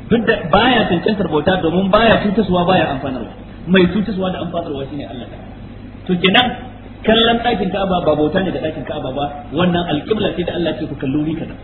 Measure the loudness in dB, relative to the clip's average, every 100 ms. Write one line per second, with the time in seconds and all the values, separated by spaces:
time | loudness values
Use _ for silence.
0 | 2 2 2 0 2 4 4 2 2 2
1 | 2 0 0 0 2 2 2 2 4 4
2 | 6 4 4 2 2 2 4 4 2 -2
3 | -4 -6 -8 -12 -16 -12 2 6 6 2
4 | -2 -2 -4 -4 -4 -6 -4 -6 -6 -8
5 | -10 -10 -12 -14 -14 -14 -14 -14 -16 -12
6 | -2 2 4 4 2 -2 -10 -14 -16 -4
7 | 2 4 4 2 0 0 -2 0 0 2
8 | 2 2 2 0 -2 -2 -4 -6 -8 -6
9 | -6 -4 -6 -6 -6 0 2 2 0 -4
10 | 0 0 0 -2 -4 -2 -2 -2 -8 -6
11 | -2 -2 -2 -4 -8 -12